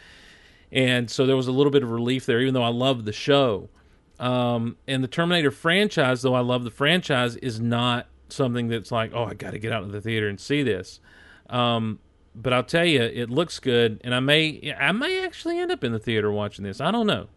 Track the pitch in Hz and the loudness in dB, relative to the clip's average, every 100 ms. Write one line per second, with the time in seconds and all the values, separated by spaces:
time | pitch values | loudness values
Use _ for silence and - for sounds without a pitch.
0 | - - - - - - _ 131 127 123 | -20 -20 -20 -20 -20 -20 _ 0 2 2
1 | 117 - 131 135 127 131 143 139 120 117 | 0 2 2 2 2 2 4 4 2 0
2 | 120 131 - 117 131 131 120 120 131 123 | 0 0 0 2 2 2 0 2 0 0
3 | 107 104 - 143 131 95 87 _ _ _ | -4 -2 4 4 4 0 -6 _ _ _
4 | _ - 123 123 123 120 117 - - 131 | _ -6 -2 0 0 0 -4 -6 -4 -2
5 | 127 - 170 175 143 - 165 185 208 165 | -2 0 2 2 2 0 2 2 2 2
6 | 131 127 131 127 123 123 120 - 143 180 | 2 2 2 2 2 0 -2 -2 2 2
7 | - 131 123 117 131 110 117 120 123 120 | 2 0 0 -2 -6 -2 0 2 0 0
8 | - _ - - 127 120 117 117 - 117 | -6 _ -8 -2 0 0 -2 -4 -4 -4
9 | 113 117 107 104 101 107 113 113 98 104 | -2 -4 -4 -6 -10 -8 -6 -6 -6 -8
10 | 110 110 104 95 - 147 127 92 92 - | -4 -2 -2 -4 -2 0 0 -2 -6 -18
11 | - - - - - 123 120 117 110 104 | -20 -20 -20 -20 -6 0 0 0 -2 -6
12 | _ _ _ 117 123 123 123 170 170 135 | _ _ _ -8 0 0 2 2 4 4
13 | 117 120 117 131 - - 131 120 117 107 | 2 -2 -2 -2 -2 -4 0 4 2 0
14 | 123 123 135 151 156 - 147 - 139 208 | -4 0 2 4 2 -4 -10 -2 0 0
15 | 311 381 370 - 330 339 359 254 120 113 | -2 -4 -6 -6 -4 -2 -4 -4 -4 -4
16 | 120 110 104 104 104 - 98 98 147 233 | -2 0 0 -2 -4 -8 -10 -4 -2 0
17 | 214 117 - | 0 -2 -6